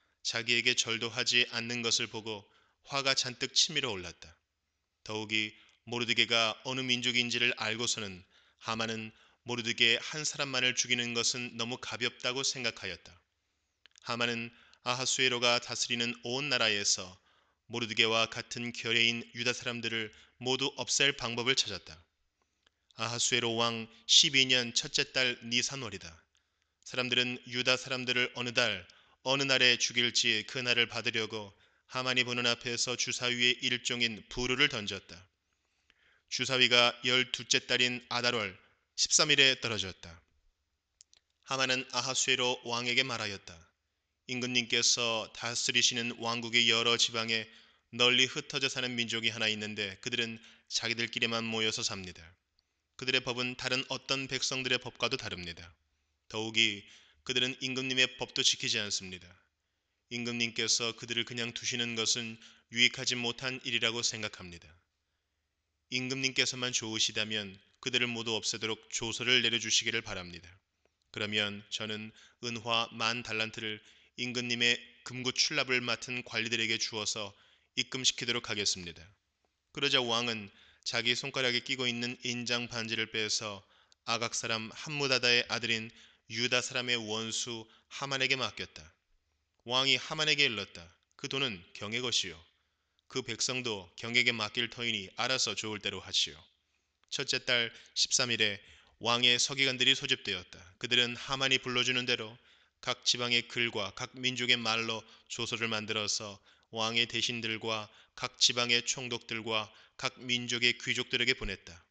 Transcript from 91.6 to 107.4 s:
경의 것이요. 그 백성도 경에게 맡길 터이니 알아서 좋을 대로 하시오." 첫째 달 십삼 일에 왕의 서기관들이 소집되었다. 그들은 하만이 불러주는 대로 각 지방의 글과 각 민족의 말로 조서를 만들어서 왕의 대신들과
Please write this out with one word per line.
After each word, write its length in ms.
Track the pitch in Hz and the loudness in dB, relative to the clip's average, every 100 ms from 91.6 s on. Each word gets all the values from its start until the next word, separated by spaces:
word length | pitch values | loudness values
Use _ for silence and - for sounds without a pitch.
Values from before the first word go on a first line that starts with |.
| 87 | -12
경의 280 | - 104 117 | -14 -8 -4
것이요. 420 | 127 110 95 80 - _ _ _ _ _ _ | -2 -2 -2 -8 -18 _ _ _ _ _ _
그 140 | 131 | -8
백성도 720 | 120 110 - 127 120 104 87 - | -6 -4 -4 -2 -4 -6 -8 -12
경에게 340 | 113 120 123 | 0 2 4
맡길 400 | 117 104 123 117 | 2 0 -2 -4
터이니 380 | - 117 110 92 - | -4 -4 -2 -4 -2
알아서 360 | 120 131 - | 0 2 0
좋을 260 | 98 110 104 | -2 -4 -4
대로 200 | 101 95 | -6 -6
하시오." 360 | 98 92 - 76 - _ _ _ _ _ _ | -4 -2 -2 -6 -20 _ _ _ _ _ _
첫째 360 | - 135 131 127 | -6 -2 -2 2
달 260 | 123 117 - - | 2 0 -6 -8
십삼 380 | - - - 123 | -2 2 2 2
일에 300 | 113 107 98 - - _ - | 2 2 0 -10 -20 _ -4
왕의 400 | 110 120 123 120 | 2 4 6 6
서기관들이 560 | - 135 135 127 127 131 | 4 2 0 4 4 2
소집되었다. 800 | 131 131 - 92 90 80 - - | 2 -2 -2 -6 -8 -18 -20 -12
그들은 360 | 123 123 120 120 | 2 4 4 0
하만이 440 | - 135 135 131 | -4 0 2 2
불러주는 460 | 131 123 123 127 123 | 2 0 2 2 0
대로 320 | 117 110 120 _ _ _ _ | -2 -4 -14 _ _ _ _
각 240 | - 123 - | -6 -2 0
지방의 420 | 123 120 120 117 | 0 2 2 0
글과 440 | 123 117 110 98 - | -2 -2 0 -4 -6
각 240 | 123 131 | -10 -4
민족의 380 | 127 123 123 123 | -4 0 2 2
말로 460 | 113 113 113 113 - - - | 2 0 -2 -6 -10 -20 -12
조서를 400 | - 117 113 113 | -6 -4 -2 -2
만들어서 720 | 110 107 110 104 - 107 98 _ _ _ | -2 -2 -2 -2 -4 -6 -14 _ _ _
왕의 360 | 113 110 117 117 | -4 0 0 0
대신들과 800 | 120 110 120 | 0 -2 -2